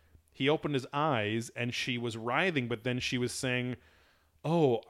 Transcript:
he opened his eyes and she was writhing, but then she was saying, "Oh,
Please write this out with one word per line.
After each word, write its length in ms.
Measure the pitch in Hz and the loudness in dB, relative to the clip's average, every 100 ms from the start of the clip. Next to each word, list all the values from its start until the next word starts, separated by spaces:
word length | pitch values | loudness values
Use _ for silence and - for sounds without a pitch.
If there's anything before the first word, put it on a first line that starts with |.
| _ - _ | _ -20 _
he 160 | - 135 | -2 2
opened 260 | 151 151 | 2 0
his 120 | 139 - | -2 -2
eyes 580 | 143 156 120 104 113 113 | 0 2 2 2 -2 -4
and 220 | 123 120 | -6 -4
she 260 | - - 120 | -4 -4 -2
was 180 | 117 113 | -4 -4
writhing, 500 | 117 135 185 151 120 | -2 0 2 0 -2
but 160 | 117 | -2
then 160 | 127 123 | -2 -2
she 180 | - 123 | -2 -2
was 120 | 123 | -2
saying, 440 | - 131 123 123 120 - _ _ _ _ _ | -2 -2 -2 -2 -6 -12 _ _ _ _ _
"Oh, 360 | 143 170 143 113 | 0 4 4 4